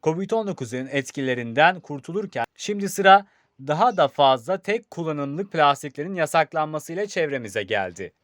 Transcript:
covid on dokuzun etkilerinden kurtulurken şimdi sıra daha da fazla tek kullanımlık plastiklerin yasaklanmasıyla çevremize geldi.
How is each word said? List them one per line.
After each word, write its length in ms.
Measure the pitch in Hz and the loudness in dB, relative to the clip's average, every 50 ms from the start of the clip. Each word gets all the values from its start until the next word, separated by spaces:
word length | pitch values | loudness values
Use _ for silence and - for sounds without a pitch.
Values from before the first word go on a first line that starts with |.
| - | 0
covid 280 | 160 160 175 196 190 | -2 -2 -2 -4 -2
on 160 | 226 226 220 | -2 -4 -2
dokuzun 420 | 202 180 - 135 113 120 127 131 135 | -4 -8 -8 -8 -8 -8 -10 -8 -4
etkilerinden 880 | 131 143 135 - - - 135 131 127 123 120 117 113 131 151 170 185 180 | -4 -4 -4 -4 -8 -6 -4 -2 -2 -4 -4 -4 2 4 4 4 4 2
kurtulurken 640 | - - - - - - 165 - 185 202 - 123 117 - _ | -10 -12 -12 -12 -12 -8 -8 -8 -8 -6 -6 -6 -8 -8 _
şimdi 320 | _ - - 208 202 196 190 | _ -8 -6 -6 -4 -4 -6
sıra 380 | - - 196 190 190 202 196 _ _ _ _ _ _ _ | -4 2 8 8 8 8 6 _ _ _ _ _ _ _
daha 360 | 135 135 151 160 214 254 220 | -6 -4 0 2 2 2 4
da 120 | 180 156 139 | 2 2 2
fazla 500 | _ - 143 135 131 127 113 135 185 185 _ | _ 4 4 4 4 4 0 -4 -6 -4 _
tek 280 | - 208 233 233 _ | -4 -4 -4 -4 _
kullanımlık 640 | - - 170 156 151 147 143 139 139 160 202 196 - | -10 -8 -6 -6 -4 -4 -6 -6 -6 -8 -8 -6 0
plastiklerin 640 | 165 151 143 143 - - 147 _ - 147 185 196 | 2 4 4 4 0 -4 -14 _ -10 -10 -8 -4
yasaklanmasıyla 920 | 180 160 147 - 165 156 - - 160 156 156 156 151 - - 165 180 208 | -4 -4 0 2 0 0 0 -2 -4 -4 -4 -6 -10 -8 -8 -8 -8 -8
çevremize 560 | 202 - 190 160 151 139 131 117 107 101 113 101 | -6 -4 -4 -4 -2 -4 -6 -8 -6 -6 -6 -4
geldi. 500 | 90 107 101 98 92 87 90 95 85 _ _ | -2 -2 -2 -2 -4 -8 -12 -14 -14 _ _